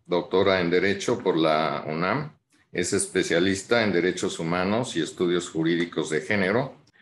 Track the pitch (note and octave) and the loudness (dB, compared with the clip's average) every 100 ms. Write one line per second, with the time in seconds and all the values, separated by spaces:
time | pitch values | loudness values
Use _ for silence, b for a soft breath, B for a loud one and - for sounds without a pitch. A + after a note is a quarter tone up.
0 | - F2 - F#2 G2 F#2 E2+ F2+ G2 G2 | -4 -4 0 2 4 2 2 2 2 0
1 | - A2+ F#2+ E2 D#2 D#2 D#2 C#2+ D2+ D#2+ | -2 0 0 2 2 2 0 -4 -6 -2
2 | F#2 C3 D3+ _ _ b b - F2 G2 | -2 -2 -6 _ _ b b -4 -2 -2
3 | - F#2 E2+ E2+ F#2+ F#2 - A#2+ G#2+ F2 | 0 -2 2 2 2 0 0 0 2 2
4 | F2+ F2 F#2+ - E2 F2+ F#2 A2 B2 E2+ | 0 -2 -6 -4 -2 -2 0 -2 -2 -4
5 | D2+ - F2+ F2 E2+ E2 D#2+ E2+ E2+ E2 | -4 -2 0 0 -2 -4 0 0 0 0
6 | D2+ D#2 - G#2 F#2 A2+ D3 - _ b | 0 -2 0 0 2 0 -2 -10 _ b